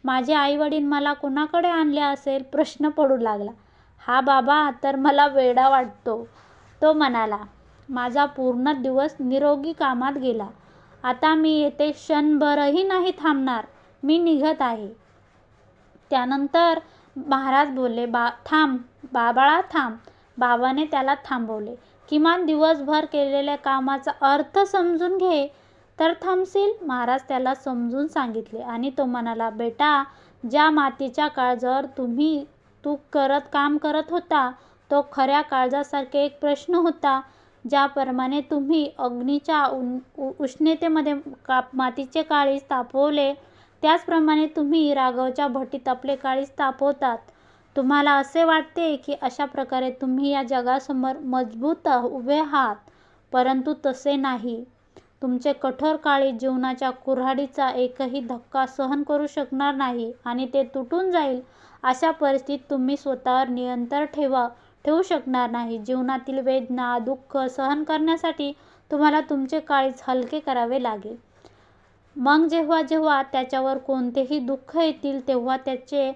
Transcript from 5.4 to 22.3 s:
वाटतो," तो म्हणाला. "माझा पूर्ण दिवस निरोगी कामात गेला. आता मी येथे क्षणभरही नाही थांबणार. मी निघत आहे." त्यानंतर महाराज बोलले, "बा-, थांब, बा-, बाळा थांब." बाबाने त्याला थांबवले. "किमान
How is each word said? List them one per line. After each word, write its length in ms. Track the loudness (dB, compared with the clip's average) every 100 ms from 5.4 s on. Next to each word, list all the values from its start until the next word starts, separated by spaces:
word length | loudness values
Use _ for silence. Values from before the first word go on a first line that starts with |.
| 4 4 6
वाटतो," 540 | 4 2 -6 -6 -6 -8 -20 -20 -20 -20 0
तो 120 | 2
म्हणाला. 440 | 4 2 2 -2 -4 -8 -20 -20 _ -10
"माझा 360 | -6 -2 0 0
पूर्ण 460 | 0 -2 0 0 0
दिवस 340 | 0 0 0 -2
निरोगी 540 | -2 2 2 2 -2
कामात 440 | -2 -2 0 -2 -2
गेला. 300 | -4 -4 -6 -14 -20 -20 _ -10
आता 300 | -6 0 2 4
मी 160 | 4
येथे 400 | 2 0 0 -2
क्षणभरही 920 | -2 -2 2 4 4 4 2 2 2
नाही 280 | 2 0 0 0
थांबणार. 460 | 0 0 0 -4 -6 -18 _ _
मी 140 | 0 2
निघत 440 | 4 2 2 0
आहे." 260 | -2 -2 -8 -14 _ _ _ _ _ _ _ _ _ _ _
त्यानंतर 680 | -2 0 -2 0 2 4 2 -4 -20 _ -14
महाराज 540 | -2 -2 2 2 2
बोलले, 360 | 0 -2 -2 -2
"बा-, 240 | 0 -2 -4 0
थांब, 320 | 2 4 0 -6 _ -6
बा-, 200 | 0 2
बाळा 280 | 6 6 6 2
थांब." 260 | -2 -2 -6 -18 _ _ -2
बाबाने 480 | 0 2 2 0 0
त्याला 300 | 0 0 -2 -2
थांबवले. 500 | -4 -4 -6 -8 -12 _ _ -2
"किमान 360 | 2 4